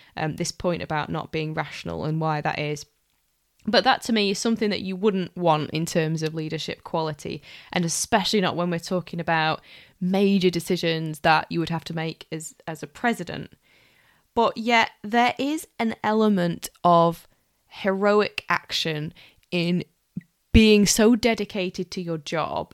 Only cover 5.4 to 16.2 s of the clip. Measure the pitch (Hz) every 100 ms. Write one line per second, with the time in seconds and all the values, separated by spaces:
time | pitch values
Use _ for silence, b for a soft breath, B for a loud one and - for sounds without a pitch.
5.4 | 170 156 147 156 165 170 156 160 156 160
6.4 | 156 156 - - - 170 156 151 170 170
7.4 | B B B 180 170 - - 214 180 208
8.4 | 180 143 175 165 - 185 - 170 165 165
9.4 | 156 - B B B B 180 190 202 196
10.4 | 180 170 - 175 170 160 160 156 165 156
11.4 | - 170 160 165 - 165 160 - - 160
12.4 | 156 - - 156 143 - 240 190 170 160
13.4 | - _ b b b b b b b 240
14.4 | 226 - 220 233 - - 208 240 247 -
15.4 | 277 311 - - 226 - 214 220